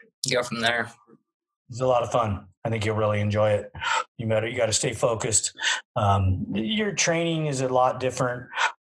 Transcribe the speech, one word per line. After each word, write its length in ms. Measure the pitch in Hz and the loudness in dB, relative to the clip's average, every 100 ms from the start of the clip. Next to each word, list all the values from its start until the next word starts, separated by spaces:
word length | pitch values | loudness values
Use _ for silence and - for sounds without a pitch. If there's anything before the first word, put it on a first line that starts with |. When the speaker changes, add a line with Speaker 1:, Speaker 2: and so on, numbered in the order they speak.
| - _ 131 | -20 _ -2
Speaker 1:
go 100 | 123 | -2
from 180 | - 117 | -2 -2
there. 300 | 113 120 113 - _ - _ _ _ _ _ | 0 0 -4 -10 _ -20 _ _ _ _ _
Speaker 2:
It's 100 | 117 | -2
a 60 | 127 | 2
lot 160 | 120 | 2
of 80 | 117 | 2
fun. 380 | 123 110 92 - _ | 0 0 -4 -8 _
I 40 | 113 | -6
think 160 | 113 | -2
you'll 120 | 107 107 | -2 0
really 240 | 107 104 | 0 2
enjoy 300 | 104 104 107 | 0 2 2
it. 200 | 104 - - - - - - | 2 -2 -8 -2 -2 -4 -6
You 80 | 110 | 0
better, 220 | 110 113 | 0 0
you 80 | 127 | -2
gotta 160 | 110 | 0
stay 200 | - 139 | 0 -2
focused. 600 | 113 127 110 117 110 - - - - _ | 0 0 0 0 0 -2 -4 -2 -2 _
Um, 500 | 120 101 98 95 92 - | 0 2 4 4 0 -2
your 400 | 196 220 214 208 | -4 -2 0 -2
training 540 | 156 175 165 170 160 151 | 0 0 2 0 0 -2
is 140 | 131 | -2
a 80 | 127 | 0
lot 320 | 127 127 127 | 4 2 2
different. 480 | 131 123 123 123 123 - - - | -2 0 -2 -2 -6 -2 -2 0